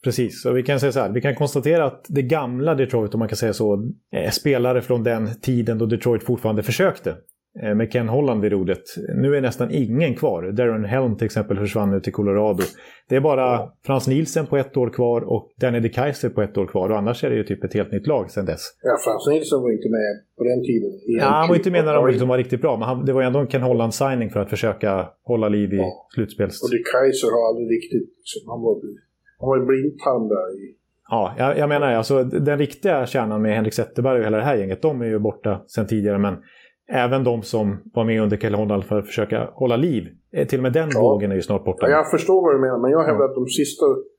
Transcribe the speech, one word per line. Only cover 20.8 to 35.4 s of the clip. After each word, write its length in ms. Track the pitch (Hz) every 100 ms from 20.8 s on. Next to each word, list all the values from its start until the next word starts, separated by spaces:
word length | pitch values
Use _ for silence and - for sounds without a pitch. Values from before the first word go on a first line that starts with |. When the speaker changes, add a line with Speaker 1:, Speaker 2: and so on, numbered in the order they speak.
| 101 95 110 113
Speaker 1:
Ja, 60 | 135
han 240 | 151 170
var 60 | 170
inte 160 | 180
med 140 | 175 156
när 80 |
de 80 | 147 131
Speaker 2:
Ja. 20 |
Speaker 1:
liksom 200 | 127 127
var 100 | 127
riktigt 240 | 127 123
bra, 160 | 156 113
men 100 | 113
han, 180 | 127 135
det 80 |
var 80 | 131
ju 60 | 127
ändå 120 | 139
en 80 | 131
Ken 140 | 135
Holland-signing 680 | 127 117 117 - 139 131 107
för 100 | 104
att 100 | 98
försöka 600 | 104 113 98 107 98 90 _
hålla 260 | - 117 107
liv 240 | 104 101
i 40 | 98
Speaker 2:
Ja. 300 | 92 - - -
Speaker 1:
slutspels- 460 | 104 - 98 -
Speaker 2:
Och 60 | 120
DeKeyser 560 | 117 - 127 135 - 120
har 180 | 117 113
aldrig 220 | 113 117 113
riktigt, 320 | - 117 90 _
liksom, 320 | - 110 117
han 120 | 120
var, 140 | 117 104 - 104 _ _ _ _
han 100 | 131
var 80 | 131
en 100 | 127
blindtarm 600 | 135 143 143 143 123 110
där 360 | 101 92 95
i 120 | 98 _ _ _ _
Speaker 1:
Ja, 240 | 113 80 113
jag, 200 | 131 147
jag 120 | 147
menar, 240 | 147 143
alltså, 300 | 117 110 135
den 340 | 127 156 143 143
riktiga 480 | 147 - 202 151 120
kärnan 360 | 139 110 107
med 140 | 107 107
Henrik 180 | 110
Zetterberg 460 | - 113 - 131 127
och 60 | 107
hela 120 | 107
det 60 |
här 120 | 131 123
gänget, 260 | 95 92
de 200 | 160 135
är 40 | 117
ju 140 | 110
borta 420 | 104 -